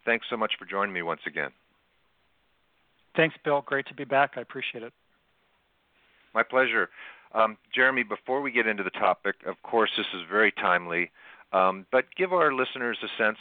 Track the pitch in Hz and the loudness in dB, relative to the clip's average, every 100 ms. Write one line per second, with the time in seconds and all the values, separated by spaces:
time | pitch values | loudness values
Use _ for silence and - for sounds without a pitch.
0 | - 113 - 117 107 - 90 98 101 92 | -2 -2 -2 -4 -4 -4 -6 -4 -2 -4
1 | 85 80 85 76 69 - _ _ _ _ | -4 -6 -6 -6 -8 -10 _ _ _ _
2 | _ _ _ _ _ _ _ _ _ _ | _ _ _ _ _ _ _ _ _ _
3 | _ - 160 - 156 143 139 139 135 135 | _ 0 0 0 -2 -2 0 -4 -4 -10
4 | 135 135 139 - 117 135 - 123 117 _ | -2 2 2 -2 -12 -10 -10 -10 -14 _
5 | _ _ _ _ _ _ _ _ _ _ | _ _ _ _ _ _ _ _ _ _
6 | _ _ _ 110 - 127 127 113 90 - | _ _ _ -2 2 2 2 2 0 -4
7 | - - _ 110 110 107 _ - 131 131 | -20 -20 _ 0 0 0 _ 2 2 2
8 | 110 104 - 131 139 120 110 104 92 - | -2 -6 -4 -4 0 0 0 -2 -4 0
9 | 101 87 101 - - - - 117 107 - | 0 2 -2 -4 -10 -12 -2 2 2 0
10 | - 92 82 101 107 - 101 87 87 85 | -4 -6 -2 2 2 2 2 2 0 -2
11 | 85 _ - - - 95 95 95 95 131 | -4 _ -20 -20 -2 2 4 2 0 -2
12 | 127 - 185 180 156 131 127 135 120 110 | 0 -4 0 2 2 2 -2 -2 -6 -4
13 | 107 - 110 107 | -8 0 0 0